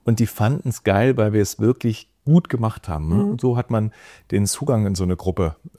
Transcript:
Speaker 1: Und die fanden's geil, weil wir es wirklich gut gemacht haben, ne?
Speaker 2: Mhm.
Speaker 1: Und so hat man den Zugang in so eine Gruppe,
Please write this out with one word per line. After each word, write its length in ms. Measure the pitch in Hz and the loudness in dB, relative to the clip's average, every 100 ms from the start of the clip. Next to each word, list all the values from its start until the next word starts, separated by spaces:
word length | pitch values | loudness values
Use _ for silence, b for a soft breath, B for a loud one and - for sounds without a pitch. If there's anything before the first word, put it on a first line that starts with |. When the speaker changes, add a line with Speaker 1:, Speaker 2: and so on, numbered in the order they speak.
Speaker 1:
Und 160 | - 117 | -2 0
die 80 | 117 | 0
fanden's 560 | - 107 143 131 - | 0 0 0 -4 -4
geil, 340 | - 98 123 127 | 0 2 2 2
weil 160 | 107 | 2
wir 80 | 107 | 2
es 160 | 101 - | 0 0
wirklich 480 | 110 127 120 110 - _ | 0 0 -2 -4 -8 _
gut 240 | - 165 - | 2 4 4
gemacht 400 | 120 110 - - | -2 -2 -4 -8
haben, 200 | 78 78 | -6 0
ne? 60 | 92 | 0
Speaker 2:
Mhm. 160 | 202 | 0
Speaker 1:
Und 100 | 123 | 0
so 160 | 127 123 | 0 0
hat 140 | 123 | 0
man 200 | 110 110 B B B - | -2 -2 B B B -4
den 160 | 98 101 | -2 -2
Zugang 400 | - 143 117 101 | -2 -2 0 0
in 80 | |
so 100 | 95 | 0
eine 120 | 90 90 | -2 -2
Gruppe, 400 | 95 90 85 78 - | -2 -2 -2 -4 -14